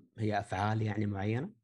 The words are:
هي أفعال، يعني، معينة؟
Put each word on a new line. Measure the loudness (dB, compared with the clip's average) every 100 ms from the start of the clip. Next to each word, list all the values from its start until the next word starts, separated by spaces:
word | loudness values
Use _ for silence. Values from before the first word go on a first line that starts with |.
| -12 -4
هي | 0 0
أفعال، | -2 0 2 2
يعني، | 0 0 0
معينة؟ | 0 0 0 -2 -8